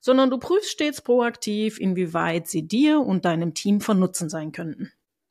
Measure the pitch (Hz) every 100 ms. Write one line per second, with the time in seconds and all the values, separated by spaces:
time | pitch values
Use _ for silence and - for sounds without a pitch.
0 | - 262 262 254 - 381 415 - 302 294
1 | - 247 240 233 214 208 220 214 190 180
2 | 175 165 170 170 165 165 160 220 302 302
3 | 247 185 180 165 170 - 202 202 214 196
4 | 180 - 165 160 151 160 165 - - _
5 | _ _ _